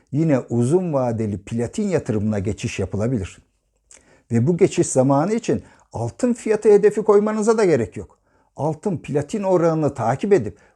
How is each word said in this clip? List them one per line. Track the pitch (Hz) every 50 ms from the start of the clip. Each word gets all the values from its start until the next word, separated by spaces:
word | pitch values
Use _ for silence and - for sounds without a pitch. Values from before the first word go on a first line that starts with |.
| _ _ -
yine | 139 165 165 143 123
uzun | - - 120 117 120 123 156 185 185 175 151
vadeli | 135 127 123 117 110 113 104 101 -
platin | - - 117 117 120 113 - - - 156
yatırımına | 170 147 - - 113 107 101 110 110 101
geçiş | 95 107 101 - - 117 - -
yapılabilir. | 98 - - 98 107 120 135 113 78 - - - _ _ _ _ _ _ _ _ _ _ - _ _ _ _ _ _ _ 113
Ve | 117 120
bu | 151 180
geçiş | 170 202 165 - - 170
zamanı | - - 131 127 135 139 139 151 196 220
için | 233 - - 151 107 - - - _ _ _ -
altın | 113 113 117 - - - 247 233
fiyatı | - - 214 214 214 - 226 208
hedefi | 202 190 208 208 220 214
koymanıza | - 208 208 208 214 214 220 208 214 226 220
da | 220
gerek | 185 160 127 113 - -
yok. | - 95 - _ _ _ _ _ _ _ _ _
Altın | - 131 156 156 156 - 214 180
platin | 135 - - 135 151 143 - - 220 202
oranını | 190 185 175 165 170 160 160 156 139 -
takip | - 113 110 127 143 - 202 202
edip | 185 104 104 - - _ _ _